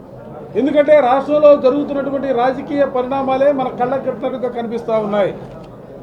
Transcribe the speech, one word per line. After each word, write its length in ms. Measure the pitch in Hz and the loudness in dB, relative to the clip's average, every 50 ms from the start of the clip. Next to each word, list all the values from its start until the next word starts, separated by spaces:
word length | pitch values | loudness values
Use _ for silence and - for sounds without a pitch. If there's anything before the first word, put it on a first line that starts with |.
| - - - - - - - - - - - | -18 -20 -18 -18 -18 -16 -16 -16 -14 -8 -4
ఎందుకంటే 440 | 202 254 294 294 302 285 294 302 302 | -2 0 2 4 4 4 6 6 6
రాష్ట్రంలో 560 | 262 240 254 269 269 285 294 302 302 294 294 | 6 4 2 2 0 0 2 6 8 8 8
జరుగుతున్నటువంటి 760 | 285 254 262 269 294 285 - 285 277 269 277 277 269 262 269 254 | 6 6 2 2 0 -2 -2 -4 -4 -4 -4 -4 -4 -2 -2 0
రాజకీయ 520 | 233 240 262 254 269 294 - 294 285 277 | 0 0 0 -2 -4 -6 -4 -2 0 0
పరిణామాలే 680 | - - 247 254 254 269 277 269 262 262 269 277 285 294 | 0 0 -2 -2 -2 -2 -4 -2 0 0 2 2 2 2
మన 160 | 262 254 247 | 2 -2 -4
కళ్ళ 260 | - 220 247 247 277 | -4 -4 -2 -2 -2
కట్టినట్టుగా 520 | 262 262 262 233 214 - 254 240 247 233 240 | -2 -4 -6 -6 -6 -6 -6 -6 -4 -6 -6
కనిపిస్తా 500 | 233 233 233 214 233 226 - - 220 220 | -6 -6 -6 -6 -6 -6 -4 -2 -2 -2
ఉన్నాయి. 360 | 214 208 208 208 196 165 - - - - - - - - - - - - - - | -2 -2 0 0 0 -2 -2 -6 -12 -16 -16 -16 -18 -18 -18 -20 -20 -18 -18 -8